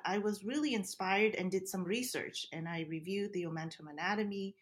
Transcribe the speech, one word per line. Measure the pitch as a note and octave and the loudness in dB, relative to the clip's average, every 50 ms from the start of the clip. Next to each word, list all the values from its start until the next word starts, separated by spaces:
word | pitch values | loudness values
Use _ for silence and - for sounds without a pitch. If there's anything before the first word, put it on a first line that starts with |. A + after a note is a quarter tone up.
| - | -2
I | E3+ F#3+ G#3 | 0 0 2
was | G3+ G#3+ G#3 G3+ F#3+ | 2 0 0 -2 -2
really | A3 C4+ D4+ D4+ C#4+ A#3+ | -2 0 2 2 2 2
inspired | G#3+ F#3+ - - - F#3+ F#3 F#3+ G3+ A3 G#3+ - | 0 0 -2 -4 0 2 4 6 6 6 6 4
and | - F#3 F#3 | 2 2 2
did | F#3 F#3+ F#3+ | 2 0 0
some | - - F#3+ | 0 -2 -2
research, | F3 E3+ G#3+ B3 B3+ B3 - C3+ - - - - - - | 0 2 0 0 0 0 -2 -2 -2 -4 -6 -8 -8 -6
and | - E3 E3 E3+ | -6 -4 -4 -2
I | E3+ E3 D#3+ D#3 | -2 -2 -2 -2
reviewed | D#3+ D#3+ D#3+ F#3 G3 G3+ G3+ G#3 | -4 -4 -4 -2 -2 0 0 0
the | G3 F3+ F3 | -2 -2 -2
omentum | E3 D#3+ D#3+ D#3+ D#3+ - - D#3 D3+ | -2 -2 -2 -4 -4 -6 -10 -12 -10
anatomy | D3 D3+ E3+ F#3+ G#3 G#3+ G#3+ G3+ G3+ G3 G3 G3 G3+ _ | -6 -2 0 2 2 2 2 0 -2 -2 -4 -4 -6 _